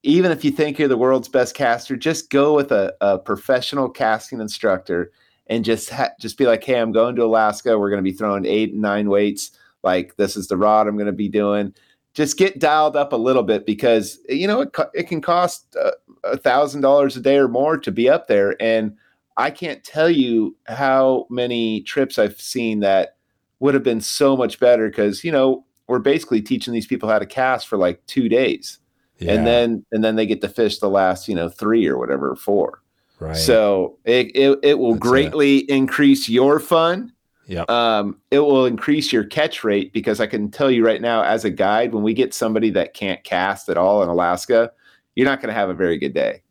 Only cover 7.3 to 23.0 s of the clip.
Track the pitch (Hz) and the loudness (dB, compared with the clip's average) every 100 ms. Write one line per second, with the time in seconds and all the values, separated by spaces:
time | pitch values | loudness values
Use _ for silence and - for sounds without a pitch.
7.3 | 113 107 104 123 110 101 101 95 95 107 | 2 2 -2 -2 0 0 0 -2 -4 -4
8.3 | 101 62 104 110 107 107 104 104 101 104 | -2 -2 -2 -2 -4 -2 -2 0 0 0
9.3 | 98 - _ _ _ 95 92 87 - 98 | -4 -14 _ _ _ -2 0 -4 -4 -4
10.3 | 104 90 92 104 107 104 104 104 92 104 | -2 -6 0 2 4 2 -2 -4 -4 -4
11.3 | 104 101 104 101 _ _ _ _ - 147 | -2 0 -2 -4 _ _ _ _ -4 -4
12.3 | - 190 - 156 151 151 147 143 120 123 | 0 0 2 2 2 2 0 -2 0 2
13.3 | 131 113 107 - 107 123 113 104 - - | 0 2 -2 -2 0 2 2 0 -14 -6
14.3 | 139 190 220 277 - - 160 175 160 143 | -4 0 -2 -2 -4 -4 -4 -6 -6 0
15.3 | 175 175 - _ - - - _ _ 90 | 0 0 -4 _ -4 -4 -4 _ _ -6
16.3 | 131 139 131 147 143 135 143 139 127 127 | -2 0 2 0 0 2 4 2 0 2
17.3 | 139 131 120 147 160 - 104 123 160 - | 4 2 2 0 -2 -4 0 2 2 2
18.3 | 104 98 - 113 113 107 104 _ _ _ | 2 2 0 0 0 -2 -8 _ _ _
19.3 | - 135 - 175 151 - 151 165 160 127 | -4 -4 -4 -10 -10 -10 0 2 2 2
20.3 | 113 107 - - 117 135 135 131 131 - | 0 -2 -8 -16 -4 0 2 2 0 -2
21.3 | 123 123 120 113 107 - - 131 - 107 | -6 -4 -2 -2 -4 -6 -4 -2 0 -2
22.3 | - - 131 117 107 101 98 | -2 -10 -6 -4 0 2 2